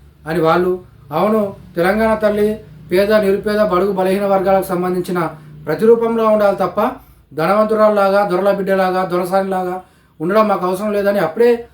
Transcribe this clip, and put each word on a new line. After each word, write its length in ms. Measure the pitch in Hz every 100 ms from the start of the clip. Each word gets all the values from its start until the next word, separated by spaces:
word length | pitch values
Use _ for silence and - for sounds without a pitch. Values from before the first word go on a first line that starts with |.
| - _ 147
అని 140 | 170
వాళ్ళు, 400 | 160 175 185 185 - - -
అవును 440 | 151 202 220 202 185 - 170
తెలంగాణ 380 | 180 214 220
తల్లి 460 | 214 208 208 208 220 - - -
పేద, 220 | 180 202
నిరుపేద, 480 | 214 196 196 214 208
బడుగు, 320 | 202 180 196
బలహీన 340 | 190 190 196 202
వర్గాలకు 400 | 196 185 190 185
సంబంధించిన 640 | 180 180 180 175 180 160 - - - -
ప్రతిరూపంలో 600 | 156 220 226 226 226 220
ఉండాలి 300 | 214 202 185
తప్ప 340 | 190 - 233 - - _ _
ధనవంతురాల్లాగా, 920 | 135 170 208 214 214 214 208 196 202 196
దొరల 220 | 180 202
బిడ్డలాగా, 540 | 190 190 190 185 185
దొరసానిలాగా 800 | 185 180 180 196 190 185 180 185 - _ _ -
ఉండడం 280 | 165 208 208
మాకు 180 | 185 180
అవసరం 260 | 185 214
లేదని 260 | 202 196 208
అప్పుడే 500 | 160 220 240 233 -